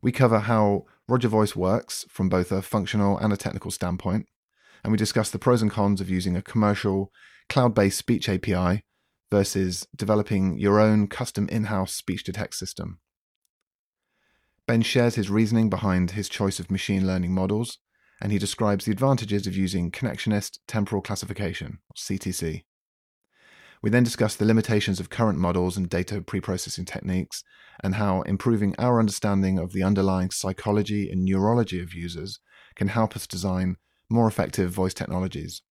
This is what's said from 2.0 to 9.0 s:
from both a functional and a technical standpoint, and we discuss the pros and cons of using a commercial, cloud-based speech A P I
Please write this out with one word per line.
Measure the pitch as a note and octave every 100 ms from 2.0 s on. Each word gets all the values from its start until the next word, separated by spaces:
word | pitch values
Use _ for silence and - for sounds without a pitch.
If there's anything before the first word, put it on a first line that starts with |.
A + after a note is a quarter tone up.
| -
from | - F#2+
both | F#2 F2+
a | F#2+
functional | F#2 A2 F2+ G#2+ G2+ G2
and | G#2+
a | G2+
technical | - F#2+ -
standpoint, | - F2+ F2+ G2 G#2 - _ _ _ _ _
and | -
we | G#2+
discuss | G#2+ - G#2+
the | G#2+
pros | - B2
and | G#2+
cons | - G2+ G2
of | F#2
using | F#2 F#2 F2
a |
commercial, | - A2 G#2 G#2 G2+ G2 G2 _ - - _
cloud-based | - B2 A2 G2 -
speech | - A#2+ -
A | F#2
P | -
I | F2+ F2+ G2+ _ _